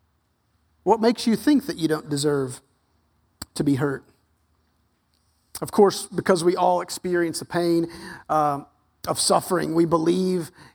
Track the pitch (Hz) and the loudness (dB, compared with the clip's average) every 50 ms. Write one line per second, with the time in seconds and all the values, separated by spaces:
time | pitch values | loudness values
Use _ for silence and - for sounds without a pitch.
0 | _ _ _ _ _ _ _ _ _ _ _ _ _ _ _ _ - 180 220 226 | _ _ _ _ _ _ _ _ _ _ _ _ _ _ _ _ 2 2 2 4
1 | 214 240 240 - - 233 214 202 - 294 302 254 - - 156 170 160 151 156 151 | 4 2 2 2 0 0 0 2 2 2 2 2 2 -2 -8 -4 -2 -2 -2 -2
2 | - 156 147 139 143 151 147 139 135 127 123 - _ _ _ _ _ _ _ _ | -4 -6 -4 -2 0 0 0 0 -2 -4 -8 -14 _ _ _ _ _ _ _ _
3 | _ _ _ _ _ _ _ - - _ - - 160 143 143 127 147 143 135 135 | _ _ _ _ _ _ _ -20 -20 _ -6 -2 0 0 2 2 0 -2 -4 -6
4 | - _ _ _ _ _ _ _ _ _ _ _ _ _ _ _ _ _ _ _ | -10 _ _ _ _ _ _ _ _ _ _ _ _ _ _ _ _ _ _ _
5 | _ _ _ _ _ _ _ _ _ _ - - 160 - - - 202 190 - - | _ _ _ _ _ _ _ _ _ _ -12 -12 -10 -4 4 4 4 4 4 -2
6 | - - 185 170 - - 190 165 165 180 185 180 180 180 180 175 180 - - - | -10 -6 -6 -4 2 2 2 4 4 2 2 2 2 2 2 0 -4 -6 -10 -8
7 | - 185 175 175 170 165 156 - - - - 170 175 170 170 170 170 165 - - | -6 -2 0 0 0 -2 -4 -8 -10 -6 -4 -2 0 2 2 0 0 -4 -8 -16
8 | - - - - - - 156 156 151 147 143 139 - - _ _ _ _ _ _ | -16 -18 -18 -16 -6 -2 0 0 2 0 -2 -4 -8 -14 _ _ _ _ _ _
9 | - 175 156 - - - 185 170 - - 185 165 156 151 160 165 170 160 165 160 | -6 -6 -4 -2 0 2 2 2 2 0 -2 -2 -2 0 2 2 2 2 2 0
10 | 160 170 180 185 185 185 180 180 156 - _ - - - _ | 2 2 0 0 0 0 -2 -2 -4 -8 _ -20 -20 -20 _